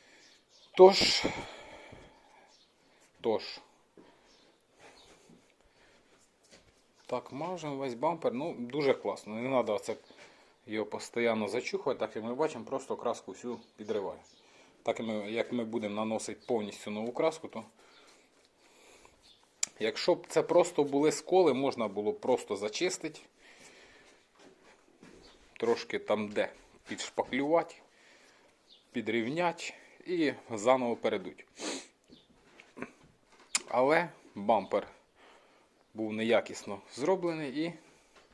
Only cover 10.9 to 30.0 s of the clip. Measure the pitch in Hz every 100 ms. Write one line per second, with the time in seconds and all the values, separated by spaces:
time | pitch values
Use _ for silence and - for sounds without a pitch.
10.9 | 110 - 117 117 110 104 113 - 190 151
11.9 | 113 113 117 113 127 156 120 110 135 -
12.9 | 104 120 110 - 95 120 113 - - 107
13.9 | 104 90 78 - - - - - - -
14.9 | 117 113 107 101 113 107 123 113 113 107
15.9 | 104 110 110 - 104 - 117 101 - -
16.9 | 107 117 123 160 160 - 113 110 _ -
17.9 | - - - _ _ _ _ _ - -
18.9 | - - _ - - _ _ - - 110
19.9 | - - 170 - 160 151 170 175 - 143
20.9 | 139 151 - - 185 165 127 135 120 107
21.9 | 98 104 104 156 - - 98 107 - 180
22.9 | - 156 - - _ - - - - -
23.9 | - - - _ _ - - - - _
24.9 | _ - - - - - - 117 113 -
25.9 | 101 - 107 104 107 98 - - - -
26.9 | 101 - - - 127 143 165 160 - -
27.9 | _ - - - - _ _ _ - _
28.9 | 123 110 113 113 160 175 170 - - -
29.9 | -